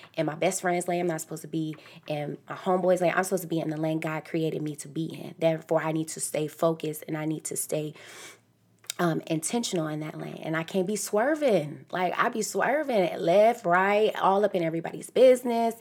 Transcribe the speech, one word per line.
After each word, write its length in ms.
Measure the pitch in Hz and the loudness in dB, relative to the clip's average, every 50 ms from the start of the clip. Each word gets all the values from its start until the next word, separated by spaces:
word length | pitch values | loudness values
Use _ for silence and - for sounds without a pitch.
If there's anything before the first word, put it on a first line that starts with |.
| - - _ | -20 -12 _
in 100 | - 160 | -4 -2
my 100 | 151 151 | -2 -2
best 260 | 160 160 175 - - | 0 0 0 0 0
friend's 260 | - 180 175 175 175 180 | -2 0 0 0 0 -2
lane. 140 | 175 175 | -2 0
I'm 60 | 175 175 | 0 0
not 140 | 160 160 | -2 -2
supposed 220 | - - 160 156 - | -6 -8 -10 -12 -10
to 40 | 156 | -6
be 280 | 156 160 160 156 156 - - - - 170 _ - | -4 -4 -4 -4 -6 -10 -16 -20 -20 -20 _ -6
in 300 | 151 147 147 147 147 - _ - | -6 -4 -4 -6 -8 -10 _ -14
my 60 | 143 | -14
homeboy's 460 | 143 - 190 185 185 180 185 185 175 | -6 0 0 0 2 4 2 2 4
lane. 120 | 180 165 - | 4 2 2
I'm 80 | - 185 | 2 0
supposed 200 | 190 196 180 170 | 0 -2 -4 -2
to 40 | 160 | -2
be 120 | 165 165 | -4 -2
in 100 | 156 156 | -2 -2
the 80 | 156 151 | -2 -2
lane 220 | 160 160 160 160 | -2 -2 -2 -2
God 260 | 160 160 156 156 147 | -4 -4 -6 -6 -6
created 360 | - - 165 160 156 151 160 | -4 -4 -2 -2 -2 -2 -4
me 140 | 151 151 147 - | -6 -6 -8 -10
to 100 | - 151 | -12 -10
be 180 | 139 151 165 | -6 -6 -6
in. 300 | - - 139 - - - - | -6 -8 -10 -12 -14 -8 0
Therefore, 420 | 160 165 160 160 - - 165 160 | 2 2 2 0 -2 0 0 0
I 100 | 151 160 160 | 0 0 -2
need 160 | 160 160 156 | -2 -4 -4
to 100 | - - | -6 -8
stay 280 | - - - 147 156 147 | -8 -4 -2 -2 -4 -4
focused 580 | - - - 165 165 165 - 156 151 - - - | -2 0 0 0 2 0 -4 -6 -8 -8 -8 -8
and 100 | 156 156 | -6 -4
I 80 | 156 | -4
need 200 | 156 156 151 - | -4 -4 -4 -6
to 100 | - - | -8 -6
stay, 380 | - - - - 156 151 156 151 - - - - - - - - _ _ _ _ _ _ _ _ _ _ - - - | -6 -4 -4 -4 -4 -4 -6 -8 -12 -20 -20 -18 -18 -18 -20 -20 _ _ _ _ _ _ _ _ _ _ -14 -4 0
um, 220 | 185 170 156 - - - | 0 0 0 0 -2 -2
intentional 600 | 165 160 - - - 240 233 - - 175 156 156 | -2 -2 -2 -2 -2 -2 -2 0 -2 -2 -2 -2
in 140 | 156 151 | -4 -6
that 180 | 156 156 156 156 | -8 -8 -8 -10
lane. 220 | 156 151 151 - - | -10 -10 -10 -8 -6
And 140 | - 160 160 | -4 -2 -2
I 60 | 165 | -4
can't 240 | - - 196 180 170 | 0 0 0 0 0
be 80 | 214 | -2
swerving. 920 | 202 - - - 208 226 277 320 302 294 269 214 175 147 147 147 - - _ | -4 -4 -2 0 2 2 2 2 2 4 4 4 4 2 0 -6 -12 -14 _
Like, 240 | - 175 185 175 - - | -4 -2 -2 0 2 2
I 120 | - 233 | 0 0
be 120 | 240 226 | 0 -2
swerving 760 | 208 - - 196 185 202 254 302 311 269 247 208 180 - - - | -4 -2 0 0 2 2 2 0 0 2 2 2 2 2 0 -2
left, 480 | - 165 170 202 214 226 240 233 - | 2 4 6 6 6 6 4 2 2
right, 480 | 175 170 180 190 196 208 208 220 208 - - | 2 4 4 4 4 4 4 4 2 2 2
all 240 | - 175 196 202 208 | 2 4 4 4 2
up 120 | 196 - | 2 0
in 80 | 185 165 | 0 -2
everybody's 460 | 165 160 165 165 170 170 160 - - | 0 -2 -2 -6 -6 -10 -10 -14 -4
business. 680 | - - 247 262 254 247 247 247 233 233 233 226 226 226 | 4 6 8 8 8 6 4 -2 0 2 0 0 -2 -4